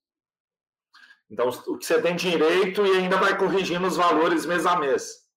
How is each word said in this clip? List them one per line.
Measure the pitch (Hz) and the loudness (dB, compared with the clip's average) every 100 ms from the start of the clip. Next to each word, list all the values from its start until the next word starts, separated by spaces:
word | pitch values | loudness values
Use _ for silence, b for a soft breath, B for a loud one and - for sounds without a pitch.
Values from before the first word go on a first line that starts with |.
| _ _ _ _ _ _ _ _ _ b b b _ | _ _ _ _ _ _ _ _ _ b b b _
Então, | 107 123 | -4 -2
o | 123 - - | -2 -8 -8
que | - | -2
você | 160 | 0
tem | 165 175 | 0 -2
direito | 175 160 156 180 196 185 196 | -2 2 2 2 0 0 2
e | |
ainda | 190 185 190 | 2 2 0
vai | 196 190 | 0 0
corrigindo | 190 190 180 175 185 | 0 0 -2 -2 -2
os | 160 | 2
valores | 175 156 170 165 147 | 2 4 2 0 -2
mês | 175 175 | -2 0
a | 180 | 0
mês. | 143 131 - - _ | 0 -2 -4 -18 _